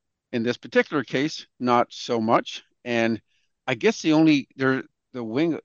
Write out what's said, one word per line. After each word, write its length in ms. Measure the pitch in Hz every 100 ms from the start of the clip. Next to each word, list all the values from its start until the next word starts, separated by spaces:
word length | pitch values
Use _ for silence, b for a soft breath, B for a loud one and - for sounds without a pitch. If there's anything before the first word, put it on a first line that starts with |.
| _ _ _
in 100 | 123
this 140 | 117 123
particular 480 | - 247 240 156 123
case, 420 | 131 151 - - -
not 280 | 123 120 117
so 280 | - - 120
much. 440 | 110 131 - - - _ 123
And 360 | 117 113 110 - _ _ _ -
I 80 | 123
guess 260 | 180 226
the 120 | 170
only, 340 | 156 160 147 - -
there, 280 | 135 131 - _ _
the 120 | 127
wing, 360 | 113 117 170 143